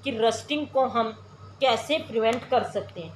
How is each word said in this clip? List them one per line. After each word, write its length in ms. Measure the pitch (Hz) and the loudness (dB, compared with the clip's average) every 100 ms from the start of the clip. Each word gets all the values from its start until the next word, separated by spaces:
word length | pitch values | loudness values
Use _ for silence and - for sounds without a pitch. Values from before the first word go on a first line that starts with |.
कि 80 | 269 | -4
रस्टिंग 540 | 220 226 220 - 294 294 | 2 2 2 -4 -4 0
को 180 | 269 254 | 0 2
हम 240 | 233 220 214 - - - - | 2 0 -4 -18 -20 -20 0
कैसे 360 | 262 233 - 311 320 | 2 2 0 -2 0
प्रिवेंट 400 | 226 220 240 - | 2 2 0 2
कर 140 | 247 | 0
सकते 380 | - 208 - - | 2 -6 -6 -12
हैं। 120 | 160 | -14